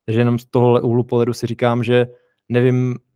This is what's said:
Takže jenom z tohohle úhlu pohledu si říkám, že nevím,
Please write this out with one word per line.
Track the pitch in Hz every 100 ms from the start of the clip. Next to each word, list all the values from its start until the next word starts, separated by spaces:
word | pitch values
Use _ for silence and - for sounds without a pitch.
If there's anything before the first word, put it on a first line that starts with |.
| -
Takže | 110
jenom | 120 120
z |
tohohle | - 127 120 123
úhlu | 123 123
pohledu | 120 120 120
si | 117 117
říkám, | 113 120 120
že | 113 123 120 - _ _ -
nevím, | 120 127 127 127 120 _